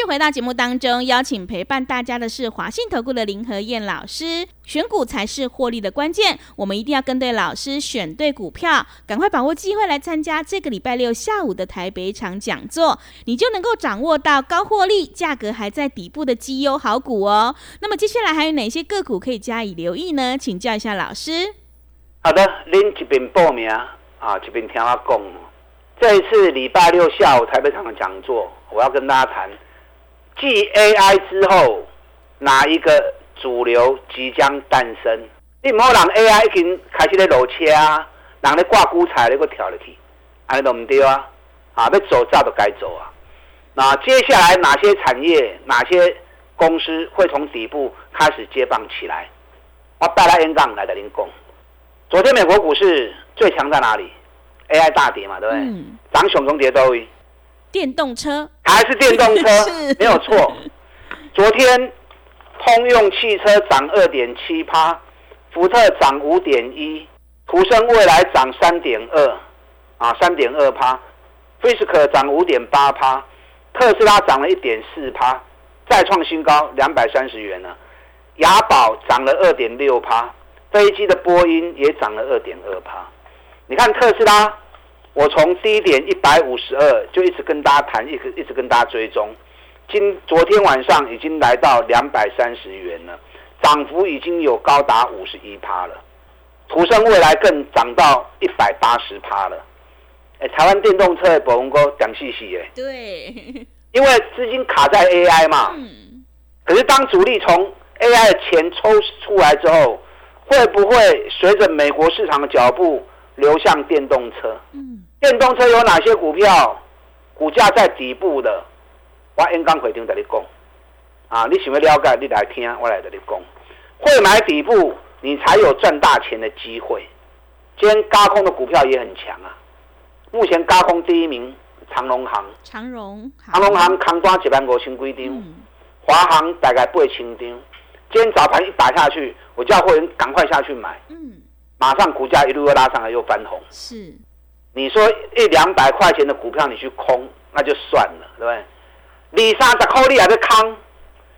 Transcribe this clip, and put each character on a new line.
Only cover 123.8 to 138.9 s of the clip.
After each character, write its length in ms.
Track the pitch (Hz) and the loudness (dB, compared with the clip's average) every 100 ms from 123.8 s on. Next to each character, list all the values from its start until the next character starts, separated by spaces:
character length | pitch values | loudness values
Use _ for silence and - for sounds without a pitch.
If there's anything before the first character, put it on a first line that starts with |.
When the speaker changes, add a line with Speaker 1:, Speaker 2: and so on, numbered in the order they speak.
| _ _ | _ _
Speaker 2:
会 220 | 294 269 | 2 4
买 180 | 196 214 | 4 2
底 220 | 214 151 | 2 -4
部， 300 | 202 220 151 - - _ | 0 2 2 -4 -18 _
你 160 | 135 143 | -10 -4
才 200 | 165 196 | 2 4
有 160 | 180 | 4
赚 260 | 131 202 151 | 4 0 2
大 180 | 147 131 | 2 0
钱 200 | - 113 | -2 -10
的 100 | 110 | -10
机 280 | - 117 113 | -12 -16 -14
会。 260 | - 107 - _ _ _ _ _ _ - | -10 -10 -10 _ _ _ _ _ _ -2
今 120 | 208 | 2
天 140 | 214 | 2
高 220 | 208 208 202 | 2 4 4
空 180 | 202 190 | 4 0
的 60 | |
股 140 | 175 127 | -2 -2
票 160 | 165 135 | 2 2
也 120 | 131 | 0
很 180 | 110 92 | -4 -14
强 200 | - - | -16 -16
啊。 80 | 95 - _ _ _ _ _ _ _ | -18 -20 _ _ _ _ _ _ _
目 140 | 226 190 | -4 0
前 180 | 170 170 | 0 2
高 140 | 185 | 2
空 200 | 180 170 | 2 0
第 180 | 170 170 | 0 0
一 60 | 165 | 0
名 260 | 123 127 135 _ _ - | -6 -14 -18 _ _ -14
长 140 | - 131 | -10 -6
荣 180 | 127 127 | -6 -4
航。 200 | 107 98 107 | -8 -10 -20
Speaker 1:
长 260 | - 220 240 | -20 -18 -16
荣 400 | 240 202 208 247 - | -16 -16 -18 -20 -20
航。 160 | - | -4
Speaker 2:
长 80 | 180 | 0
荣 160 | 202 196 | 2 4
航 200 | 175 185 | 2 2
扛 240 | - 170 | -2 0
单 180 | 190 156 | 2 2
一 60 | 143 | 2
万 180 | 135 135 | 0 0
五 140 | 123 | -2
千 180 | 135 127 | -2 -10
几 160 | 135 | -10
张。 120 | 135 127 | -10 -12
Speaker 1:
嗯。 300 | 131 101 - - _ _ _ - | -12 -16 -20 -20 _ _ _ 0
Speaker 2:
华 100 | 160 | 2
航 380 | 180 160 160 170 | 4 2 0 -2
大 100 | 135 | 0
概 140 | 123 123 | 2 0
八 160 | 175 135 | 2 0
千 100 | - 120 113 | -2 -14 -14
张。 20 | 120 120 - - _ _ _ | -16 -16 -20 -20 _ _ _
今 100 | 220 | 0
天 80 | 226 | 2
早 140 | 180 151 | 2 2
盘 160 | - 185 | 2 -2
一 60 | - | 0
打 100 | 127 | 0